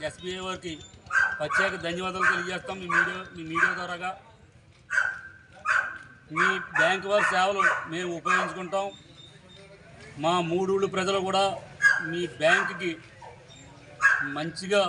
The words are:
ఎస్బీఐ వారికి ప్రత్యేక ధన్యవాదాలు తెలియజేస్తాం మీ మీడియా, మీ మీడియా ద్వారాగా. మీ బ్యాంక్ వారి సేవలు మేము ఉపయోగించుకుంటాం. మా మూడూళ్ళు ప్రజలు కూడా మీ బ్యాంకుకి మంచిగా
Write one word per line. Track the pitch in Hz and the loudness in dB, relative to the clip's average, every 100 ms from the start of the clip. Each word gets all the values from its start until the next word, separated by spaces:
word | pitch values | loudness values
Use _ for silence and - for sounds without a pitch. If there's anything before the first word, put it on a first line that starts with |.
| 151 | -8
ఎస్బీఐ | 143 175 185 185 | -8 -8 -6 -6
వారికి | 180 175 151 - - - - - - | -8 -8 -10 -14 -20 -2 2 2 0
ప్రత్యేక | 151 - 190 185 165 | -2 2 0 0 -4
ధన్యవాదాలు | 175 185 185 185 | -4 -4 0 0
తెలియజేస్తాం | 175 175 180 - 190 | 2 -2 -6 -6 -10
మీ | 180 175 | -2 0
మీడియా, | 175 185 185 180 | 0 -2 -10 -12
మీ | 160 | -6
మీడియా | 165 185 180 | 0 0 0
ద్వారాగా. | 180 175 180 196 - - - - - - - - - - - - - - - - - - - - - 156 | -6 -6 -6 -8 -14 -20 -20 -20 -20 -20 -4 0 0 -4 -12 -20 -20 -10 0 0 0 -8 -16 -20 -10 0
మీ | 185 190 175 170 | 2 2 -2 2
బ్యాంక్ | 165 190 190 | 4 2 2
వారి | 208 - | 2 4
సేవలు | 185 190 202 190 180 165 | 4 2 4 2 2 -4
మేము | 160 180 170 | -4 -4 -4
ఉపయోగించుకుంటాం. | 180 190 185 165 180 196 196 - - - - - - - - - - - - 143 | 2 2 2 -4 -4 -2 -2 -8 -20 -20 -20 -20 -20 -20 -20 -20 -20 -20 -18 -2
మా | 156 180 170 | 2 2 2
మూడూళ్ళు | 175 185 196 190 185 | 2 2 2 2 0
ప్రజలు | 190 196 190 | 0 0 2
కూడా | 190 196 185 - - - - 156 | 2 2 0 -10 2 2 4 0
మీ | 170 175 - | -4 -4 0
బ్యాంకుకి | 151 180 - 185 180 160 - - - - - - - - - - - - 143 139 | 4 4 2 -2 -4 -6 -12 -20 -20 -20 -20 -20 -20 -20 -20 0 2 2 -2 -4
మంచిగా | 160 160 185 202 | -6 -6 0 4